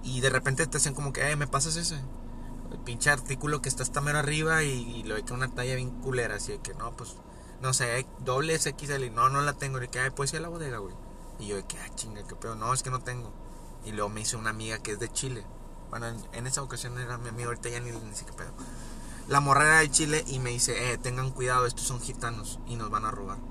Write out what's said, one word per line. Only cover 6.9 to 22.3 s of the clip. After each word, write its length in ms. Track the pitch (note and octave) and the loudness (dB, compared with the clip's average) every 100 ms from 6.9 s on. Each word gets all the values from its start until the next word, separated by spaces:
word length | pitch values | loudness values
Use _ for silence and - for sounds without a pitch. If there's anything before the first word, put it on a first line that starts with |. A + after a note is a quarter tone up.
| - | -6
pues, 180 | A#2+ - - - - - | -12 -12 -14 -16 -14 -6
no 120 | C3 | 0
sé, 180 | B2+ A#2+ | 2 2
hay 140 | A#2+ C3 - | 0 -2 -4
doble 340 | B2+ C3 D#3+ | 0 2 4
S 140 | D#3+ D3+ | 2 2
X 200 | C#3 C#3+ | -2 -2
L", 160 | C#3 B2+ | -2 0
y, 40 | |
"No, 180 | A2 C#3 | 4 6
no 120 | C#3 | 6
la 100 | D3 | 2
tengo", 260 | C3+ C#3 C3 | 0 -2 -2
y 40 | |
de 60 | B2 | -4
que, 120 | B2 | 0
"Ay, 100 | C3 | 0
pues, 200 | - C#3 | 0 0
sí 60 | D#3+ | 0
a 40 | |
la 80 | E3 | -4
bodega, 300 | E3+ D3 A#2 | -6 -4 -4
güey". 160 | F#2+ F2 - - - - | -6 -10 -12 -12 -12 -8
Y 80 | G#2 | -4
yo 100 | G2 | -4
de 80 | |
que, 140 | - - | -4 -8
"Ah, 100 | - | -8
chinga, 300 | - A2+ G#2+ - | -8 -8 -8 -10
qué 80 | |
pedo, 220 | - A2+ A2 | -8 -6 -4
no, 160 | A2+ | 0
es 80 | C3 | 0
que 80 | B2+ | 2
no 100 | B2+ | -4
tengo". 320 | B2+ B2 G#2+ - - - - - | -4 -6 -8 -10 -10 -10 -12 -10
Y 80 | G#2+ | -6
luego 160 | G#2 G#2 | -2 -2
me 120 | G#2+ | 0
dice 160 | A2 A#2 | -2 0
una 140 | A2 | -2
amiga 280 | A2 A2 A2 | -2 -4 -4
que 140 | A2+ | -4
es 60 | G#2 | -2
de 140 | A2+ | -2
Chile. 340 | - C3 A#2+ - - - - - | -2 -2 -4 -8 -12 -12 -12 -8
Bueno, 160 | A#2 A#2 | -6 -4
en, 80 | A2+ - | -6 -8
en 140 | A#2 A#2+ | -6 -2
esa 140 | C3+ | -2
ocasión 360 | C3+ A#2+ B2 B2 | -2 -6 -6 -4
era 200 | B2 A#2+ | -4 -4
mi 100 | A#2 | -6
amiga, 180 | A#2 A#2+ | -4 -4
ahorita 200 | A#2 A#2+ | -2 -4
ya 100 | A#2+ | -4
ni, 100 | B2 | -4
ni 220 | A2+ A2 | -6 -8
sé 100 | G#2 | -8
qué 80 | - | -8
pedo. 200 | - - - - - - - - - - | -8 -8 -8 -8 -8 -8 -8 -8 -10 4
La 120 | C#3 | 6
morra 240 | C#3+ C#3+ | 8 8
era 140 | D3+ D#3+ | 10 10
de 100 | D3+ | 10
Chile 340 | - D3+ D#3 - | 6 4 2 2
y 120 | C3 | -2
me 120 | B2+ | 0
dice, 420 | A#2+ C3 A2 B2 | 2 2 2 0
"Eh, 60 | A2+ | 0
tengan 320 | B2 B2 C3 | -2 0 0
cuidado, 360 | C3 B2 B2+ B2 | 0 4 4 4
estos 180 | - - | 2 -2
son 140 | A#2+ | -2
gitanos 580 | A#2 A#2 A#2 | -4 -4 -4